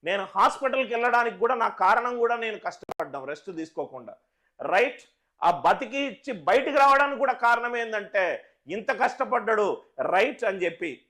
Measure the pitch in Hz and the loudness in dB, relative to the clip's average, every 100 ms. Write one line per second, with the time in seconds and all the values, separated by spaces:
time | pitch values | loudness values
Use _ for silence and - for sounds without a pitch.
0 | 147 196 190 190 247 - 269 262 247 233 | -2 -4 -4 2 0 2 -2 -2 -2 0
1 | 240 240 233 190 233 247 220 - 190 233 | 2 2 0 0 0 0 -2 2 4 4
2 | 240 247 233 233 226 208 - - - - | 2 0 0 0 -4 -6 -10 -12 -16 -10
3 | 151 139 135 147 - 165 160 - 143 131 | -8 -8 -10 -12 -12 -12 -10 -8 -10 -10
4 | 113 98 _ _ _ _ 180 180 262 - | -18 -20 _ _ _ _ 0 2 2 -2
5 | _ _ _ _ 165 170 165 208 247 262 | _ _ _ _ 0 2 2 2 -2 -4
6 | 277 - - 214 151 226 277 277 277 277 | -4 -6 -12 -6 2 2 4 4 6 6
7 | 285 269 262 247 240 233 240 240 226 220 | 4 0 0 2 2 2 0 -4 -4 -6
8 | 202 208 180 123 - _ 131 196 220 262 | -4 -2 0 -2 -10 _ -10 -8 -4 0
9 | 240 - 254 240 208 220 202 135 _ - | 0 -2 -2 -2 0 0 0 -2 _ -6
10 | 139 180 233 254 226 190 175 170 170 123 | 0 2 2 0 -4 -2 -4 -4 -10 -10
11 | _ | _